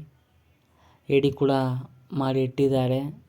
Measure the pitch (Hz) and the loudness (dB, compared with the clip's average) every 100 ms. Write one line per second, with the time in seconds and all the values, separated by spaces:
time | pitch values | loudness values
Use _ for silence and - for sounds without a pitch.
0 | 151 _ _ _ _ _ _ _ _ _ | -12 _ _ _ _ _ _ _ _ _
1 | - 139 139 135 139 135 131 127 127 - | 0 2 2 2 0 2 0 -4 -8 -18
2 | - 151 131 135 131 131 139 131 127 131 | -10 -4 -2 -2 -2 0 0 2 0 0
3 | 143 - | -4 -10